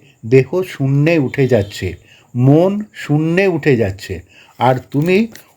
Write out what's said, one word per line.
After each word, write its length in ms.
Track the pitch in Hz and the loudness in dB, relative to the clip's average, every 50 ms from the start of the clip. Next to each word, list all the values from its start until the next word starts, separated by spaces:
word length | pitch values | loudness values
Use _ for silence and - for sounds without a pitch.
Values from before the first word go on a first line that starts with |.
| _ _ _ _ - | _ _ _ _ -4
দেহ 360 | 110 127 135 131 - - - | 2 2 2 2 2 -2 -6
শূন্যে 560 | 127 - - - 139 135 139 143 147 165 170 160 | -6 -6 -6 -6 -2 0 0 2 2 2 2 0
উঠে 300 | 131 123 - 139 135 123 | 0 -2 -2 -2 0 2
যাচ্ছে, 480 | 123 107 101 101 - - 95 87 80 - _ _ _ _ _ _ - | 2 0 0 -2 -6 -10 -10 -10 -10 -12 _ _ _ _ _ _ -4
মন 480 | 123 127 135 143 160 180 196 202 208 208 - | 0 4 4 6 4 4 2 0 -4 -8 -10
শূন্যে 540 | - - - - 147 151 156 165 170 185 202 | -14 -12 -6 -4 -2 -2 0 0 0 2 2
উঠে 300 | 190 170 151 - 156 131 | 2 0 0 0 0 2
যাচ্ছে, 440 | 110 110 98 98 - - - 90 82 - _ _ _ _ _ _ - | 2 0 -2 -4 -8 -10 -12 -12 -12 -14 _ _ _ _ _ _ -2
আর 160 | 120 127 131 131 - - | 0 0 0 0 -4 -6
তুমি 360 | - 143 156 180 185 208 226 226 - - - _ _ | -4 -2 0 2 2 0 0 -2 -6 -16 -20 _ _